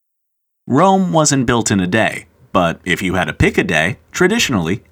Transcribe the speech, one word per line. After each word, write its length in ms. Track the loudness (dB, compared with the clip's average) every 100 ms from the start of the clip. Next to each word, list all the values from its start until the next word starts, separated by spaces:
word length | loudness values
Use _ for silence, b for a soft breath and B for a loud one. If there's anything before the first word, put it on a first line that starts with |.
| _ _ _ _ _ _ -2
Rome 440 | 2 4 2 2
wasn't 360 | 0 0 0 2
built 240 | 0 2
in 80 | 0
a 80 | 0
day, 400 | 0 0 -4 -14 _ _
but 280 | 0 0 -2 -4
if 160 | -4
you 140 | -2 -2
had 100 | -4
to 80 |
pick 240 | 0 0 0
a 60 |
day, 340 | 0 0 0 -4 _
traditionally, 720 | -2 0 2 0 -2 -2 -4 -2